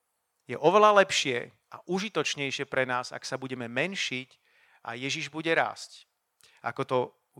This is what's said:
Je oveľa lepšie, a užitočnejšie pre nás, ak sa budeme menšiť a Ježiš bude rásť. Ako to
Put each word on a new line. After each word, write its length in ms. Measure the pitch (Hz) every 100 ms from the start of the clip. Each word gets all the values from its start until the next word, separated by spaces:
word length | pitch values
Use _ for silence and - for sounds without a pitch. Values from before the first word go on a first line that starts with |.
| _ _ _ _ -
Je 100 | 120
oveľa 480 | 151 202 214 202 190
lepšie, 480 | - 147 120 127 _ _
a 80 | 123 -
užitočnejšie 800 | 185 214 170 143 143 139 - 139
pre 160 | 135
nás, 320 | 131 123 123 131
ak 80 |
sa 160 | - 131
budeme 260 | 131 127 117
menšiť 580 | 123 175 190 - 127 131 _ _ _ _ _
a 160 | - 120
Ježiš 320 | 135 147 143
bude 180 | 151 160 156
rásť. 480 | 113 104 - - _ _ _ _ _ _ 117
Ako 140 | 127
to 140 | 131 131 - _ _